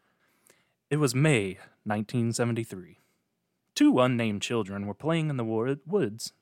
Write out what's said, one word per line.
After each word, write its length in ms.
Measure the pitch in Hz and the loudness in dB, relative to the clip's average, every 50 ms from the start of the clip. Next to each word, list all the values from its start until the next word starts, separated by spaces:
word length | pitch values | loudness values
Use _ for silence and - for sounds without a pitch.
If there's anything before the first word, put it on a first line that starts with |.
| _ _ _ _ _ _ _ _ _ _ _ _ _ _ _ _ _ _ | _ _ _ _ _ _ _ _ _ _ _ _ _ _ _ _ _ _
It 100 | 143 151 | 0 2
was 140 | 147 127 | 2 2
May 460 | 120 131 151 156 143 110 98 95 90 - - - _ _ _ | 2 4 4 4 4 2 0 -2 -6 -10 -16 -20 _ _ _
nineteen 480 | 110 104 107 104 - - 123 117 117 | -4 -4 -4 -4 -2 -2 -2 0 0
seventy-three. 680 | 117 - 120 117 117 117 113 - 101 92 87 78 - _ _ _ _ _ _ _ _ _ _ _ _ _ _ _ _ | 0 -2 -2 -2 -2 -4 -6 -8 -10 -14 -16 -18 -20 _ _ _ _ _ _ _ _ _ _ _ _ _ _ _ _
Two 240 | - 294 294 233 127 | 4 4 6 6 6
unnamed 420 | 127 127 123 117 117 110 104 95 | 4 4 4 2 0 0 -2 -4
children 460 | - - 123 113 101 95 101 98 101 | -4 -2 -2 -2 -2 -4 -6 -8 -8
were 80 | 101 101 | -8 -8
playing 360 | - - 156 165 165 156 156 | -6 -4 -2 0 0 -2 -2
in 60 | 139 | -2
the 60 | 127 113 | -4 -4
wo-, 340 | 113 113 110 117 135 139 - - | -2 -2 -2 0 -2 -4 -6 -4
woods 480 | 156 202 202 139 101 107 113 - - - _ | -2 0 0 0 -2 -4 -8 -12 -14 -16 _